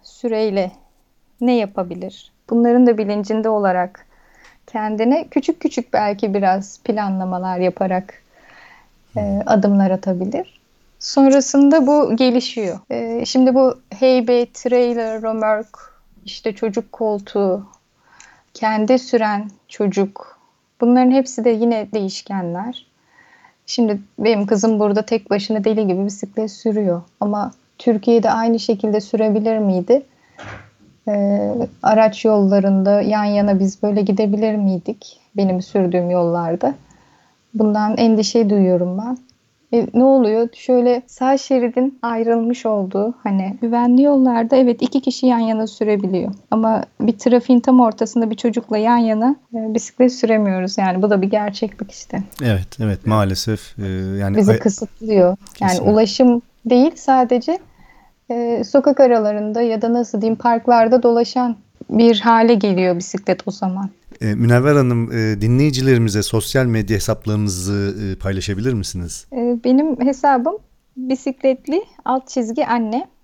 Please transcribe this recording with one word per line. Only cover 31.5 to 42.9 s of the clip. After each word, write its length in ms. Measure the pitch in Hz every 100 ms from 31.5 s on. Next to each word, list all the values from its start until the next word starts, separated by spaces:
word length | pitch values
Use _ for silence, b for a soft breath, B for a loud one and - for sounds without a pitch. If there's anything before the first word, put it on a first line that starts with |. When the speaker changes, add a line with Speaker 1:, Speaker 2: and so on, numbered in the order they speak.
| 233 247 -
Speaker 1:
araç 420 | - 220 220 214 220
yollarında 760 | 214 196 202 196 190 190 208
yan 220 | 202 214
yana 360 | 208 208 202 190
biz 240 | 190 -
böyle 180 | 208 208
gidebilir 540 | 202 196 214 208 220 214
miydik? 640 | 196 185 - - - - _ 202
Benim 240 | 196 185
sürdüğüm 480 | 185 202 185 180 175
yollarda. 640 | 180 170 170 170 175 269 277 b b b b b b _
Bundan 440 | 220 208 208 214 220
endişe 520 | 226 220 208 233 214
duyuyorum 480 | 202 185 180 180 185
ben. 200 | 233 254 _ _ _ _ _
E, 140 | 233 -
ne 100 | 240
oluyor? 440 | 262 269 226 220 233 -
Şöyle 460 | - 254 240 247 -
sağ 300 | - 262 269
şeridin 600 | - 262 240 247 254 269
ayrılmış 640 | 233 226 226 233 226 240 226
olduğu, 480 | 214 185